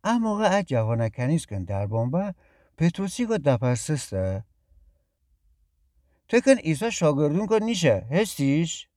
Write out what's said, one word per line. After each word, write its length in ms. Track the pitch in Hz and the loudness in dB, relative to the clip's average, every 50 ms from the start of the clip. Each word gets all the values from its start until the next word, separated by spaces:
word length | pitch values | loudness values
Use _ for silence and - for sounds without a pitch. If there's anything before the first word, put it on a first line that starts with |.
| - | 0
اه 140 | 196 240 | 0 0
موقع 400 | 240 226 220 208 208 220 190 185 | 0 0 0 0 2 2 2 2
اه 60 | 202 190 | 2 0
جوانه 460 | - 135 117 110 110 117 117 117 110 | 0 0 0 0 0 0 0 -2 -2
کنیز 360 | - - 123 131 160 165 - | -2 -4 -2 0 0 0 -2
کن 180 | _ 107 98 90 | _ -8 -8 -6
در 240 | 90 101 98 101 | -4 -4 -4 -2
بامبه 480 | 101 110 113 117 123 131 180 196 202 180 _ _ _ _ _ _ _ _ | -2 -2 -2 -2 0 -2 -2 -2 -4 -8 _ _ _ _ _ _ _ _
پتروسی 500 | - 160 170 - - 196 190 - - 247 | 0 0 0 0 -2 -8 -6 -4 -4 -2
که 100 | 220 226 | -2 -2
دپرسسته. 1080 | 196 139 143 131 113 131 123 123 117 - - 156 135 - - 101 95 95 95 95 95 101 _ _ _ _ _ _ _ _ _ _ _ _ _ _ _ _ _ _ _ _ _ _ _ _ _ _ _ _ _ _ _ _ _ _ _ _ | 0 2 2 2 2 2 0 0 -2 -2 -4 -4 -4 -4 -6 -4 -4 -2 -2 -4 -6 -8 _ _ _ _ _ _ _ _ _ _ _ _ _ _ _ _ _ _ _ _ _ _ _ _ _ _ _ _ _ _ _ _ _ _ _ _
تو 120 | _ - 240 | _ 0 2
کن 180 | - 269 269 | 4 4 4
عیسی 340 | 220 - 160 156 135 208 233 | 4 2 -2 -2 -2 -2 -4
شاگردون 560 | - - 170 151 147 139 151 147 147 185 214 | -2 2 2 2 2 2 0 0 0 0 0
که 120 | 196 220 220 | 2 0 0
نیشه، 480 | 214 226 233 180 165 139 107 92 101 113 | 2 0 -2 2 4 4 4 2 0 -2
هستیش؟ 760 | 139 185 220 - - - 139 135 139 156 170 160 - - - _ _ | 0 0 0 0 -2 -2 0 2 2 2 0 -2 -4 -12 -14 _ _